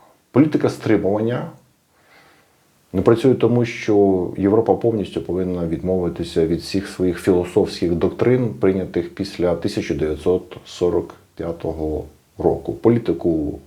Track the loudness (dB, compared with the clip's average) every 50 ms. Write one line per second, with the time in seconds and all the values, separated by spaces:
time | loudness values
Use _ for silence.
0 | _ _ _ _ _ _ 2 2 2 4 2 0 0 0 -2 -2 0 2 2 2
1 | 2 0 0 0 -2 -2 -2 -4 -6 -8 -12 -18 _ _ _ _ _ _ _ _
2 | _ _ _ _ _ _ _ _ _ _ _ _ _ _ _ _ _ -6 -2 2
3 | 4 4 4 6 4 2 2 4 2 2 2 2 0 0 -4 -8 -2 2 4 4
4 | 6 4 4 2 0 -4 -4 0 2 4 4 4 4 2 2 2 2 0 0 0
5 | -4 -4 -6 -8 -6 -4 -4 -2 -2 -2 -2 -4 -4 -4 -4 -4 -2 -2 -2 0
6 | -2 -2 -4 -6 -8 -4 0 0 2 2 0 -2 -4 -4 -4 -4 -4 -4 -6 -2
7 | -2 -2 -2 0 2 2 2 2 2 2 2 2 2 2 -2 -4 -2 -2 0 0
8 | 0 -2 0 0 2 2 2 2 0 -2 -4 0 2 2 2 2 -2 -4 -4 -4
9 | -4 -4 -6 -8 -8 -8 -4 -2 0 0 0 0 -2 -4 -4 -4 -4 -4 -2 -2
10 | -2 -2 -2 -2 0 0 0 0 0 -6 -18 -18 -18 -14 -6 -2 0 0 0 0
11 | -2 -4 -12 -20 _ _ _ -10 -8 -8 -8 -6 -6 -8 -6 -4 -4 -4 -4 -6
12 | -8 -10 -16 _ _ _ _ -2 0 0 0 0 -4 -8 -6 2 4 4 4 4
13 | 2 -2 -4 -2 0 0 0 0 -2 -4 -6 -8 -10